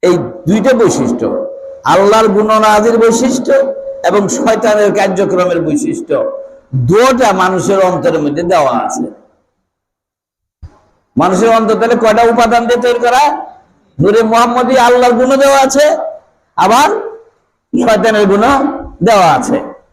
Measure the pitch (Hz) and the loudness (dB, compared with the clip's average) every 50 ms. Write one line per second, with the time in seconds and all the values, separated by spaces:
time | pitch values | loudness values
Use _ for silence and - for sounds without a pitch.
0 | - 180 175 165 135 - - - - 151 190 220 - 262 262 226 233 180 - - | 2 2 0 0 -2 -6 -12 -10 -4 -2 -2 0 2 2 2 2 2 0 0 0
1 | 131 120 - - 113 101 98 - - - - - - - - - - 131 151 180 | -4 -4 -4 -4 -4 -4 -4 -6 -8 -8 -12 -14 -16 -18 -18 -10 -4 0 0 2
2 | 196 202 214 220 220 220 196 202 214 214 220 220 214 214 214 208 208 233 226 220 | 4 4 4 4 2 2 2 0 0 2 2 2 2 4 2 2 2 2 2 4
3 | 226 226 220 240 254 247 - - - - - - - - - - - - - - | 2 2 2 2 0 -2 -2 -2 -2 0 0 0 0 -2 -4 -10 -10 -12 -14 -4
4 | - 165 185 208 202 180 - - 294 233 220 208 - 226 214 208 208 202 - 208 | -4 0 0 0 0 -2 -4 -2 -2 -2 -2 0 0 0 0 2 2 0 0 0
5 | 196 190 185 180 196 - - 180 180 180 175 170 151 151 147 147 - - - - | -2 -2 0 -2 -2 -2 0 0 0 0 -2 -2 -2 -2 -2 -2 -2 -4 -6 -8
6 | - - 151 127 - - - - - - - - _ _ - 131 120 120 175 214 | -6 -4 -4 -2 -2 -4 -6 -10 -14 -16 -20 -20 _ _ -6 -4 0 2 2 4
7 | 240 262 262 240 262 220 196 185 180 185 190 180 - 175 202 190 190 185 180 160 | 4 2 2 2 2 0 2 2 0 0 0 -2 -2 0 0 2 2 0 0 0
8 | 127 170 160 160 151 143 139 151 175 175 180 165 147 131 123 113 - - - - | -2 -2 -2 0 -2 -4 -4 -4 -4 0 0 0 2 0 0 -2 -4 -6 -6 -8
9 | - - - - _ _ _ _ _ _ _ _ _ _ _ _ _ _ _ _ | -10 -10 -10 -16 _ _ _ _ _ _ _ _ _ _ _ _ _ _ _ _
10 | _ _ _ _ _ _ _ _ _ _ _ _ - - _ _ _ _ _ _ | _ _ _ _ _ _ _ _ _ _ _ _ -20 -20 _ _ _ _ _ _
11 | _ _ _ - 151 180 190 180 214 226 226 226 220 208 220 190 226 233 240 240 | _ _ _ -2 0 0 0 0 0 2 2 2 0 0 -2 -2 0 -2 0 0
12 | 220 220 208 226 233 226 233 240 233 226 233 233 233 226 247 240 240 247 240 240 | 0 0 2 2 2 2 2 2 0 2 2 0 0 0 -2 -2 0 -2 -2 0
13 | 240 240 240 254 294 294 - 359 - - - - _ _ _ _ _ _ _ - | -2 0 0 2 0 0 -2 -4 -10 -14 -18 -20 _ _ _ _ _ _ _ -2
14 | - 190 208 226 226 220 220 226 240 240 233 247 247 233 262 262 240 247 247 247 | 0 2 2 2 2 2 2 0 0 0 0 -2 -2 0 2 2 2 4 2 4
15 | 247 247 240 226 254 254 277 269 277 277 277 277 269 269 - 269 294 302 330 302 | 2 2 2 2 0 0 2 2 2 2 2 2 2 2 2 2 2 2 0 -2
16 | - - - - _ _ _ _ _ _ _ - 160 190 220 247 294 330 427 440 | -6 -10 -12 -14 _ _ _ _ _ _ _ -2 0 2 4 2 2 2 0 -4
17 | - - - - - _ _ _ _ _ _ _ _ _ - - 247 247 220 202 | -8 -10 -14 -16 -20 _ _ _ _ _ _ _ _ _ -4 -2 0 2 0 2
18 | 185 226 214 208 208 190 190 202 220 247 277 269 269 294 - - - - - - | 2 0 0 2 2 2 2 2 2 2 2 0 0 -2 -6 -6 -12 -16 -10 -2
19 | 165 208 226 202 185 165 143 127 - - - - - - - - _ _ | 0 2 4 4 4 4 2 2 0 -2 -4 -4 -4 -8 -16 -18 _ _